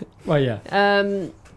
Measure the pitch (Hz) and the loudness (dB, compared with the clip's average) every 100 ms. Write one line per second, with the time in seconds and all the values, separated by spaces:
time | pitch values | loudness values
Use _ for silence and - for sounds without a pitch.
0 | - - - 151 131 104 - 196 202 202 | -18 -10 -2 0 0 -2 -4 0 2 2
1 | 202 196 170 - - | 0 -4 -6 -12 -20